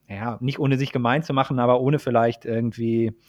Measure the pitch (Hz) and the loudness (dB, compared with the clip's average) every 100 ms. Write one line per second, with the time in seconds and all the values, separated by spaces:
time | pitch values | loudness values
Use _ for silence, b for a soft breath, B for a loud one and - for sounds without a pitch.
0 | - 98 117 110 127 139 139 135 139 131 | -16 -10 -8 -6 -6 -2 0 0 0 -2
1 | 120 139 160 135 131 127 123 123 131 147 | 0 0 0 -2 0 0 4 4 4 0
2 | - 117 117 - - 113 117 117 113 113 | 2 2 2 0 -4 -2 -2 -4 -2 0
3 | 113 113 | 0 -4